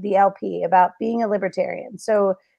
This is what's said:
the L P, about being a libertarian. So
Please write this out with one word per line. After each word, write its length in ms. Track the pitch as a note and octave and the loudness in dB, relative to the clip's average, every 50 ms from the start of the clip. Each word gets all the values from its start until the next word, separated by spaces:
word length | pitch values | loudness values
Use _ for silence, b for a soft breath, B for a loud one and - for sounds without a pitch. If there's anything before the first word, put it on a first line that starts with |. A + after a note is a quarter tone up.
the 160 | F#3 G#3 F#3+ | -4 0 2
L 140 | F#3+ G3 G3 | 4 4 2
P, 320 | G3 - G#3+ G3 F3+ F3 | 0 -2 -8 -6 -4 -4
about 300 | F3 E3+ F3+ F#3 F3+ F3+ - _ | -2 2 4 4 4 4 0 _
being 240 | A3+ A3+ A#3 A#3 | -4 -4 -2 -2
a 60 | A#3 G#3 | -2 -2
libertarian. 720 | G#3 G3 G3 F#3 - F#3 - - E3 E3+ - - G#3 E3+ | -2 -2 -2 -4 -4 -4 -4 -4 -6 -10 -12 -14 -16 -10
So 380 | - - G#3+ G#3 G3+ F#3+ F#3 - _ _ _ | -4 0 2 2 2 2 0 -2 _ _ _